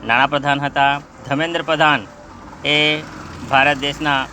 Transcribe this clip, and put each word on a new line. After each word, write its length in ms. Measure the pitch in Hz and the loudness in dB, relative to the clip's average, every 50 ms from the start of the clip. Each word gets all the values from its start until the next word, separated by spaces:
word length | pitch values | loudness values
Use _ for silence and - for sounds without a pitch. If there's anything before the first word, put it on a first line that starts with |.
| - | 0
નાણાપ્રધાન 560 | 113 113 123 135 139 147 143 135 143 139 139 | 2 2 4 4 2 2 0 0 0 0 0
હતા. 400 | 143 139 - 147 139 139 139 143 147 - - - - - | 0 -2 0 2 2 2 2 -2 -6 -12 -20 -18 -6 -4
ધર્મેન્દ્ર 340 | 143 143 160 165 170 165 | -2 -2 -2 -2 -2 -4
પ્રધાન, 440 | 160 156 160 147 156 151 147 127 98 92 - - - - - - - - - - - | 0 0 2 4 4 4 4 2 0 -6 -16 -20 -20 -20 -18 -18 -18 -18 -18 -6 -2
એ 340 | 147 147 151 151 151 151 151 156 - - - - - - - - 123 | 0 2 2 2 2 0 -2 -6 -10 -14 -14 -14 -14 -14 -14 -6 0
ભારત 260 | 135 135 135 143 147 | 2 4 4 4 2
દેશના 500 | 135 135 143 139 - 156 151 143 135 131 127 | 0 -2 -6 -4 -2 -2 0 0 0 -2 -4